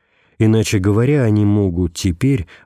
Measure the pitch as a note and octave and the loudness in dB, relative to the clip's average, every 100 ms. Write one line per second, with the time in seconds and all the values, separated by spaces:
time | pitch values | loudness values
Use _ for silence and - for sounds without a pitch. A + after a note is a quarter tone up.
0 | _ _ _ - A2 A2 G#2 G#2+ G2 G#2 | _ _ _ -2 0 2 0 0 0 0
1 | B2 D3 A#2 G#2 G#2 G#2 G2 E2+ F2 - | 0 0 0 0 2 2 0 -2 -4 -4
2 | G2 E2 C3 C3+ E2 - | -4 -2 -2 -2 -4 -12